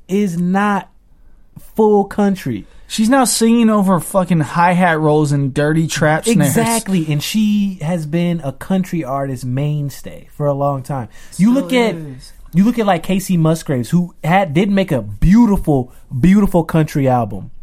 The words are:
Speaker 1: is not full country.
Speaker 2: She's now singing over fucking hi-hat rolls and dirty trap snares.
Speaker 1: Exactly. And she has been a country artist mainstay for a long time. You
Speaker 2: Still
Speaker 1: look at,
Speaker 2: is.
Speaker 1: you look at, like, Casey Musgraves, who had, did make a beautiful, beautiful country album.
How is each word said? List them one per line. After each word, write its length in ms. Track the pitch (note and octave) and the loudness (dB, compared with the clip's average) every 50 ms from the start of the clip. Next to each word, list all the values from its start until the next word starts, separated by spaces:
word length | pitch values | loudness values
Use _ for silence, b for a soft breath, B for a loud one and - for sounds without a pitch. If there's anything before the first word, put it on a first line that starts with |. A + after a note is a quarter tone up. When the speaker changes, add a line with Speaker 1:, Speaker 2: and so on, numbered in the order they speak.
| - - | -8 -4
Speaker 1:
is 320 | F3+ G3+ G#3 G3 E3 E3+ | -2 0 0 0 -2 -2
not 500 | F3 F3 F#3 G3 G#3 G#3 G3+ F#3+ - - _ _ _ _ _ - - - - - - - - - | -2 0 0 0 0 0 -2 -2 -6 -8 _ _ _ _ _ -20 -20 -20 -20 -20 -20 -20 -20 -20
full 460 | - - - - A3 G#3+ G#3 G3+ G3+ | -20 -6 -2 2 2 4 4 2 2
country. 600 | G3+ - - G3+ G3+ F#3+ F#3 - C#3+ A2+ F#2+ - b b b b - | 0 -2 0 0 0 0 -2 -4 -6 -8 -8 -10 b b b b -8
Speaker 2:
She's 220 | - - A3 G#3+ | -4 -2 0 2
now 160 | C4+ C#4 B3+ | 2 2 2
singing 440 | - - - A3+ A3+ A#3 A#3+ A3+ A3 | 2 0 2 2 4 4 4 4 2
over 300 | G#3+ G#3 G3 F#3 F#3+ E3 | 2 2 2 2 2 0
fucking 400 | - - - G3 F3+ D#3+ F#3 D#3+ | 0 -2 -2 -2 0 2 0 0
hi-hat 600 | D3 - - E3+ E3+ F3+ F3+ F3 F#3 F3 D#3+ D#3 | 0 0 0 2 2 2 4 2 2 2 2 2
rolls 320 | D#3 D3+ D3+ D3+ D#3 C#3 | 2 2 2 2 2 2
and 220 | D3 C#3 C#3 C3+ B2 | 0 0 -2 -2 -2
dirty 320 | D3 D3 D3 D#3+ D#3+ E3 | 0 0 0 2 0 0
trap 380 | C#3+ - - D#3+ D3+ D#3 D#3+ - | -2 -2 0 0 0 0 0 0
snares. 220 | A3+ A#3 E3+ C#3+ C#3 | 0 2 2 2 2
Speaker 1:
Exactly. 580 | - A#3 A3+ A3+ A#3 A3+ A3 G3 F#3+ F3+ D#3 D3+ | 2 0 0 0 0 -2 -2 -2 -2 -2 0 -2
And 100 | D3 D3 | -2 -4
she 540 | - - - G#3+ G#3+ G#3 G#3 G#3 G3+ G3+ F#3 | -4 -2 -2 0 0 2 2 0 0 -2 -4
has 320 | F#3 D3 D#3 F3+ E3+ D#3 D3 | -4 -4 -4 -4 -4 -4 -4
been 340 | D#3 E3+ E3+ F3 E3+ E3 D3+ | -2 -2 0 -2 -2 -4 -4
a 80 | C3+ | -8
country 520 | C3 - - - F#3+ F#3+ F#3 - - E3 C#3 | -10 -8 -4 -2 -2 -2 -2 -2 -4 -6 -6
artist 420 | B2 C3+ C#3 C#3 C#3 C3 A#2+ B2+ | -4 -4 -4 -4 -6 -6 -6 -6
mainstay 840 | B2 B2 C3+ C#3+ D3 D3+ D3 C#3+ C#3 - - - - D#2+ - - - | -6 -4 -4 -2 -2 -4 -4 -6 -8 -8 -12 -16 -16 -16 -18 -20 -16
for 160 | - - D3 C#3+ | -8 -4 -2 -2
a 60 | C#3 | -2
long 280 | C#3 C#3+ C#3+ C#3+ C3+ | -2 -2 -2 -4 -4
time. 280 | B2+ - D3 C3 A2+ B B B B B - - | -6 -8 -8 -8 -8 B B B B B -2 0
You 140 | F3+ A#3 | 2 2
Speaker 2:
Still 0 | B3 | 2
Speaker 1:
look 180 | C#4 C4+ C4+ C4 | 2 0 0 0
at, 200 | A#3 A#3 A3 F3 | 0 0 0 -2
Speaker 2:
is. 380 | E3 D#3 C#3+ C3 C3 - - - - - - - | -6 -10 -14 -16 -16 -18 -20 -20 -20 -14 -4 0
Speaker 1:
you 100 | E3 G3+ | 2 2
look 140 | A#3+ A#3+ A#3 | 2 2 0
at, 80 | G#3+ G3+ | 0 0
like, 160 | F#3 E3 - | 0 0 0
Casey 340 | - F#3+ G3 F#3+ - F#3 E3+ | -2 -4 -2 -2 -2 0 2
Musgraves, 540 | D#3 D#3 E3 E3 - - C#3+ B2 A#2 - | 2 2 0 0 -2 -4 -4 -4 -2 0
who 240 | - F3+ F3+ F3 - - - | 0 -2 -2 -2 -8 -8 -2
had, 300 | D3+ F3 G3 G3+ D#3+ C3 | 0 2 2 2 2 0
did 160 | E3 G#3+ G3 | 0 0 2
make 200 | G3+ G3 F#3+ - | 2 0 0 0
a 100 | F#3 - - | -2 -4 -4
beautiful, 880 | - - - D#3 D#3 G3 A#3 A#3+ G#3+ G3+ F3 - E3 D3 C3 B2 b b b b - C3+ B2 | -6 -4 0 4 4 6 6 6 4 2 0 0 0 0 0 -2 b b b b -12 -4 2
beautiful 440 | B2 F3 G3 G#3+ G3+ F#3+ - F3 D#3+ | 4 4 4 4 4 2 2 0 0
country 420 | - - D#3+ D#3 D3+ - D3+ C3+ C3 | 0 0 0 0 0 0 0 0 2
album. 440 | B2 B2 A#2 G2 G2 F#2+ E2 - - - | 2 0 -2 -4 -6 -10 -12 -14 -16 -16